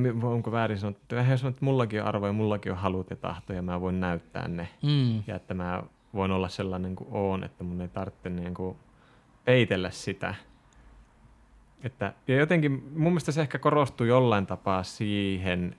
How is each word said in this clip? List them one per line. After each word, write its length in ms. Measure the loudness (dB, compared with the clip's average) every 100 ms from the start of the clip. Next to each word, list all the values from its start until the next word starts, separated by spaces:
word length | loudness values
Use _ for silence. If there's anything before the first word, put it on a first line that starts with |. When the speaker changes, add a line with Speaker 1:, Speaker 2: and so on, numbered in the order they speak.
Speaker 1:
mi-, 240 | 4 2 0
onko 260 | 0 0
väärin 260 | 0 0 0
sanottu. 380 | -4 -8 -6 0
Eihän 220 | 2 2
se, 100 | 0
että 160 | -2
mullakin 360 | 0 2 2 0
on 60 | 0
arvoja, 240 | 0 0
mullakin 400 | 2 0 0 -2
on 60 | -2
halut 320 | 0 -2 -4
ja 60 | -6
tahto 360 | -6 -8 -8
ja 100 | -6
mä 180 | -4 -2
voin 200 | -2 0
näyttää 480 | 0 -2 -6 -10 -6
ne. 200 | -6 -8 -4
Speaker 2:
Mm. 400 | 0 2 2 0 -4
Speaker 1:
Ja 100 | -8
että 180 | -6
mä 280 | -6 -4 -4 -6 _ -8
voin 160 | -2 0
olla 180 | 2 0
sellainen 480 | -4 -4 -4 -6 -8
kuin 120 | -6
oon, 320 | -2 0 -2
että 200 | -6 -10
mun 160 | -8 -6
ei 80 | -6
tarvitse 400 | -6 -8 -10 -8
niin 240 | -6 -6
kuin 220 | -6 -8 -10 _ _ _ -20 _ _
peitellä 460 | 4 4 6 2 -2
sitä. 440 | -4 -8 -6 -6 -8 -14 _ _ _ -20 -20 -20 _ -20 _ _ -20 _ -10
Että, 280 | -10 -4 -6 -4 0
ja 80 | 2
jotenkin 360 | 4 4 2
mun 400 | 0 -4 0 2
mielestä 200 | 2 0
se 80 | 0
ehkä 180 | 0 2
korostuu 480 | 4 4 2 2 4
jollain 400 | 6 6 4 0
tapaa 360 | -4 0 0
siihen, 960 | -2 -4 -2 0 0 0 0 0 -2